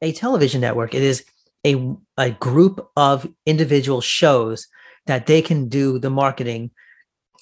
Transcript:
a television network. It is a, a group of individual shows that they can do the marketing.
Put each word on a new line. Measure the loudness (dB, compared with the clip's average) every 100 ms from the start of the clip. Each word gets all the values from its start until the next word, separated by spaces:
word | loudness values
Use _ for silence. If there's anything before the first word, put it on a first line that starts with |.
a | -8
television | -4 -2 2 2 0
network. | -2 -2 -4
It | 0
is | 0 0 -6 _ _ _ 0
a, | 0 -2 -10 _ -4
a | -4
group | -2 0 4 4 2 -6 0
of | 2 2 -4 _ -2
individual | 0 2 0 0 -4
shows | -4 2 4 4 0 -6 -12 _ -20 _ -6
that | -4 2
they | 2
can | 2 -2 -2
do | -2 0 -2
the | -2
marketing. | 0 -2 -2 -8 -8 -10 _ _ _ _ _ _ _